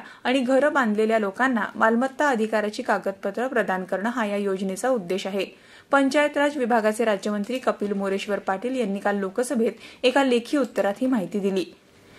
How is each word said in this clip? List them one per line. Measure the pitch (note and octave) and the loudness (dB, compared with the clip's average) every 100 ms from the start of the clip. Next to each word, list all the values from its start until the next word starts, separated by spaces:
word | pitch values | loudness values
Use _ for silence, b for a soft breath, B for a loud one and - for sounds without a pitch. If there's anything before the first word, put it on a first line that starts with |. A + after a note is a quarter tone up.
| B B | B B
आणि | - C4+ | 0 2
घरं | B3 C4 C#4+ | 4 4 4
बांधलेल्या | D4 A#3 G#3 A3 A3+ | 2 2 2 2 2
लोकांना | G3+ F#3+ C4 A#3 G3 | 0 0 0 0 -2
मालमत्ता | G#3+ A3 A3+ C4+ C4+ D4 | 2 2 4 0 0 2
अधिकाराची | A#3+ A3 A3 G#3 G#3+ | 2 0 0 -2 -4
कागदपत्र | A#3+ G3+ G3 G3 G3+ G3 C4 | -2 -2 -2 -4 -6 -4 -2
प्रदान | A#3+ G3 F#3 | 0 0 -2
करणं | F3+ F#3 A3 | -4 -4 -2
हा | B3 G#3 | -2 -2
या | G3+ | -2
योजनेचा | G3+ F#3+ F#3+ F#3 B3 | -2 -2 -4 -2 0
उद्देश | B3+ F3 F#3 G3 | 0 -2 -4 -4
आहे. | G3 - B B B - | -4 -6 B B B 0
पंचायत | C#4 C4+ D4 D4 D4 | 2 4 2 2 2
राज | C#4+ D4 | 0 0
विभागाचे | A#3+ A#3+ G#3+ G#3+ | 0 2 2 2
राज्यमंत्री | A3+ G3 G#3+ G#3 G3+ B3+ | 0 0 -2 -4 -4 -2
कपिल | A#3 G#3 G3+ | -2 -2 -2
मोरेश्वर | G3 G3 G3 G#3 G3 | -2 -2 -2 -2 -4
पाटील | - F#3+ A#3+ C4 | -2 -4 -4 -2
यांनी | G#3+ G3 | -2 -2
काल | G3+ G3+ | -2 -2
लोकसभेत | F#3+ F#3+ B3 B3+ G#3 - B B | -2 -4 -2 0 0 -2 B B
एका | B3+ C#4 | 2 4
लेखी | C4+ A#3+ A#3 D4 | 4 2 2 0
उत्तरात | A3+ - G3 G3+ | 0 0 -2 0
ही | C4 | 0
माहिती | B3+ F3 G#3 | 0 0 -2
दिली. | G3 F#3+ - - _ B B | 0 0 -4 -10 _ B B